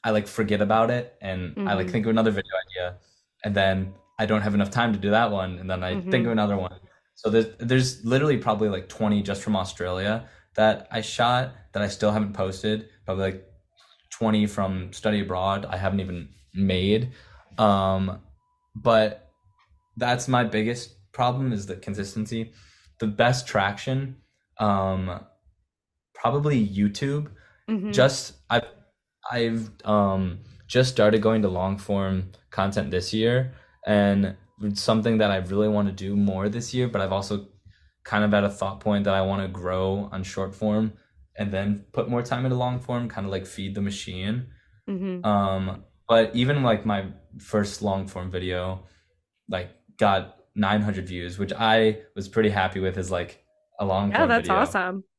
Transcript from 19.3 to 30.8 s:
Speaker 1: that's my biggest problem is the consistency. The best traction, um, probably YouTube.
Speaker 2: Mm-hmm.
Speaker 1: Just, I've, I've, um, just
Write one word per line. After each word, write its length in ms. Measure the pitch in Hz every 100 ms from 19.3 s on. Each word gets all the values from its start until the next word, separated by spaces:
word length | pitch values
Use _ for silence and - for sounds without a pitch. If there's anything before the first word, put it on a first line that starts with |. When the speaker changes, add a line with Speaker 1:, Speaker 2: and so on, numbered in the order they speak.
| _ _ _ _ _ _ -
Speaker 1:
that's 320 | 120 123 131
my 160 | 123
biggest 680 | 113 107 110 120 - - _
problem 380 | - 123 127 131
is 140 | 104
the 120 | 98 90
consistency. 760 | - 101 98 110 107 113 113 _ - _ _ _
The 80 | 110
best 400 | 104 120 127 -
traction, 680 | 104 98 101 - 131 135 - _ _ _ -
um, 680 | 107 98 95 95 92 87 - _ _ _ _ _ _ _ _
probably 480 | - 120 139 147 135 101
YouTube. 600 | 95 104 101 139 147 147 - _ _ -
Speaker 2:
Mm-hmm. 220 | 214 208
Speaker 1:
Just, 440 | 165 135 135 - - _
I've, 180 | 120 - - _ _ _ _ -
I've, 400 | 120 117 113 110 - 110
um, 540 | 104 101 95 92 87 - - -
just 240 | 123